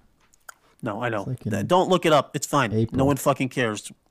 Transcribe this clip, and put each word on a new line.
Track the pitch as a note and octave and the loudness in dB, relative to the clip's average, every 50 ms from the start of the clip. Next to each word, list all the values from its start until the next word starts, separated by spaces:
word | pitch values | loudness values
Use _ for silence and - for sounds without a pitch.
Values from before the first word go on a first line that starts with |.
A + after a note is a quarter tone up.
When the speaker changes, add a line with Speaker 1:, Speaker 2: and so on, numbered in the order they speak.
| _ _ _ _ _ _ _ _ _ - - _ _ _ _ - - | _ _ _ _ _ _ _ _ _ -20 -20 _ _ _ _ -10 -8
Speaker 1:
No, | A#2 G2+ G#2+ | -8 -6 -4
I | B2 A#2+ | -4 -4
know. | A2+ G#2 | -4 -4
Speaker 2:
It's | G2 B2+ | -4 -6
like | B2+ - - G#2+ | -8 -6 -6 -4
in | G#2 | -4
Speaker 1:
Th-, | G2+ G2+ G#2+ | -4 0 2
don't | F3 F#3 F3 - | 4 4 4 4
look | F#3 F3 F3 | 2 2 4
it | E3 D#3 | 4 4
up. | C#3+ B2+ - - | 4 2 0 -6
It's | D3 - | -8 -6
fine. | - - C#3+ B2+ G#2+ G#2 | 0 0 0 2 2 2
Speaker 2:
April. | A2 A2+ - - B2+ | 0 0 0 0 0
Speaker 1:
No | C3+ | 2
one | C#3 C#3+ B2+ | 2 2 2
fucking | - D3 C3+ - C#3 B2+ | 2 0 0 0 -2 -4
cares | - C#3 B2 A2 G#2+ G2+ - - - _ _ _ | -2 -2 -2 -2 -2 -6 -10 -14 -20 _ _ _